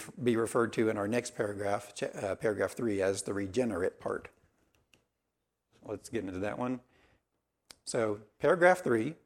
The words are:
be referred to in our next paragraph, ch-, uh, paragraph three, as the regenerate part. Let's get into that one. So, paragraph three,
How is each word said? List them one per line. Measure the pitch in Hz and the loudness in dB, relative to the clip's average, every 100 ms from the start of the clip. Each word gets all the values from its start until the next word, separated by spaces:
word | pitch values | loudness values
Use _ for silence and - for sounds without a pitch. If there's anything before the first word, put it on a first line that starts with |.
| - - | -4 -2
be | 123 113 | 2 2
referred | 110 127 113 | 2 2 0
to | - 110 | 2 2
in | 107 | 2
our | 101 | 0
next | 120 - | -2 -2
paragraph, | - 107 101 101 104 - | -4 -4 -2 -2 -2 -4
ch-, | - | -8
uh, | 139 165 101 | -8 -4 -6
paragraph | 92 110 101 98 | -2 -2 0 -2
three, | - 117 98 | -2 -2 2
as | 95 98 | 0 0
the | - | -4
regenerate | 101 95 113 120 87 92 - | -4 -2 0 0 0 -2 -2
part. | 107 101 - _ _ _ _ _ _ _ _ _ _ _ _ _ _ _ | -6 -6 -10 _ _ _ _ _ _ _ _ _ _ _ _ _ _ _
Let's | - 101 - | -10 -10 -6
get | 117 | -6
into | 95 92 | -4 -4
that | 104 - | -4 -4
one. | 123 127 - _ _ _ _ _ _ _ - - | -4 -6 -10 _ _ _ _ _ _ _ -20 -20
So, | - 131 110 107 - - | -6 0 0 -2 -8 0
paragraph | 147 175 180 180 | 2 6 8 6
three, | - 113 131 - | 4 2 0 -6